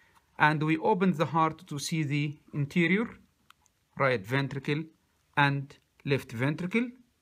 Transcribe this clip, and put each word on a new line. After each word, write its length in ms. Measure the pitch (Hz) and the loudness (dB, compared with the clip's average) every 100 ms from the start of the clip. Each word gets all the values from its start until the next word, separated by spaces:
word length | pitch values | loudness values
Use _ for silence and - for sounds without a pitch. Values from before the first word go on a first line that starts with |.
| _ _ _ - | _ _ _ 2
and 260 | 151 156 | 2 2
we 140 | 156 160 | 0 2
opened 380 | - 190 190 151 | 2 2 2 2
the 100 | 147 | 0
heart 420 | 160 160 156 - | 2 0 -2 -10
to 120 | 143 | -10
see 240 | - 160 | -4 -4
the 340 | 143 147 147 143 _ | -2 -2 -4 -8 _
interior, 560 | 156 143 180 165 196 240 - _ _ _ _ _ _ _ - | -6 -2 2 2 2 -2 -8 _ _ _ _ _ _ _ 0
right 280 | 135 120 95 | 2 0 0
ventricle 580 | 135 135 135 151 151 156 _ _ _ _ - | -2 -2 -4 -4 -4 -6 _ _ _ _ 2
and 420 | 143 139 135 - _ _ 139 | 2 0 -6 -14 _ _ -2
left 260 | 131 - | -2 -2
ventricle, 580 | 117 135 156 180 226 247 - _ _ | -4 -2 -2 -2 -2 -4 -8 _ _